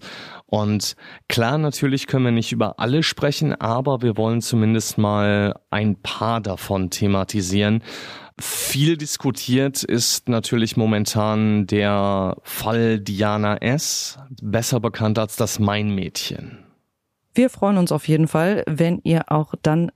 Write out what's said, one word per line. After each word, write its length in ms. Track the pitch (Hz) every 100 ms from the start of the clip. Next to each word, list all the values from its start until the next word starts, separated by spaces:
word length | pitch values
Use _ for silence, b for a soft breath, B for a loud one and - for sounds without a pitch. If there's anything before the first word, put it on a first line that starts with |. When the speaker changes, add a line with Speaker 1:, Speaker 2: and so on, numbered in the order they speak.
| B B B B B
Speaker 1:
Und 520 | 107 104 104 - - B B -
klar, 280 | - 117 151
natürlich 500 | 151 - 143 135 -
können 180 | 135 123
wir 60 |
nicht 200 | 117 107
über 280 | 113 107 -
alle 220 | 117 147
sprechen, 580 | 156 - 147 - 151 -
aber 420 | 113 120 139 131
wir 160 | 120 107
wollen 240 | 110 117
zumindest 560 | - 117 107 110 - -
mal 580 | 104 104 104 104 104 - -
ein 300 | 104 107 92
paar 400 | - - 110 117
davon 480 | 101 90 - 98 90
thematisieren. 920 | - 101 98 92 107 90 101 104 113 B B B B B -
Viel 580 | - - - 131 147 165
diskutiert 840 | 151 - 139 113 - 127 139 135
ist 440 | - 120 - - -
natürlich 480 | 113 - 120 113 -
momentan 920 | 110 107 107 110 107 107 107 104 95
der 680 | 104 101 101 101 98 92 -
Fall 580 | - - 107 117 113 110
Diana 580 | 98 98 107 107 104 104
S., 600 | 113 143 - - - - - 131
besser 380 | 107 113 - 123
bekannt 400 | 110 - 110 110
als 160 | 107 -
das 240 | 107 -
Mein-Mädchen. 1080 | 101 104 104 98 87 - - - - - - _ _ _ _ _ _ -
Speaker 2:
Wir 160 | 247
freuen 260 | - 202 196
uns 140 | 175
auf 160 | 151 -
jeden 200 | 156 160
Fall, 360 | 160 175 214 -
wenn 320 | 151 170 175
ihr 280 | - 165 -
auch 220 | 151 156 -
dann 300 | 156 160 170